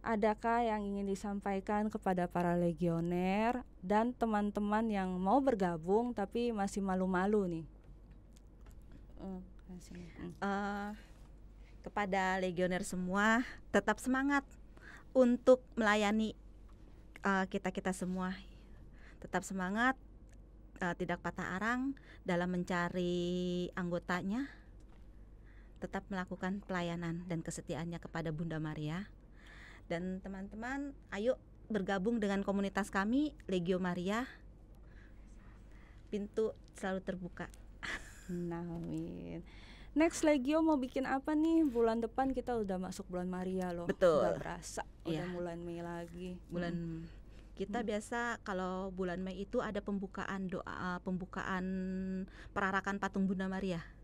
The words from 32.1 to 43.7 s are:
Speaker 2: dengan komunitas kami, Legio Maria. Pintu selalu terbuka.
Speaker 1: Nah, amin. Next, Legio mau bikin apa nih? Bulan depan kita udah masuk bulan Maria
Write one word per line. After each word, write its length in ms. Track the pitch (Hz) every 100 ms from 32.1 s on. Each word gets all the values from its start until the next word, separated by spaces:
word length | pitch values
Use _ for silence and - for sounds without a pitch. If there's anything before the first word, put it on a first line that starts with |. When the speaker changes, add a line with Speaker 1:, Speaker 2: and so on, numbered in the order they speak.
| 240
Speaker 2:
dengan 240 | 202 196
komunitas 480 | 196 196 196 190 196
kami, 400 | 202 196 254 302 - -
Legio 320 | 190 170 180
Maria. 480 | 185 175 180 214 262 - - - - - - - - - - - - - - - - - -
Pintu 460 | 208 202 - 220 - -
selalu 260 | - 196 190
terbuka. 440 | 185 185 175 - 170 - - - - - - - -
Speaker 1:
Nah, 340 | 175 175 170
amin. 800 | 170 170 165 160 170 175 170 165 - - - - -
Next, 320 | - 330 -
Legio 400 | 311 294 254 311
mau 160 | 320 302
bikin 240 | 247 269
apa 320 | 262 269 269
nih? 320 | 302 320 330 311
Bulan 320 | 233 226 226
depan 320 | 226 - 269
kita 240 | 262 240
udah 240 | 240 202 185
masuk 320 | 185 180 190
bulan 160 | 180 180
Maria 480 | 180 185 185 185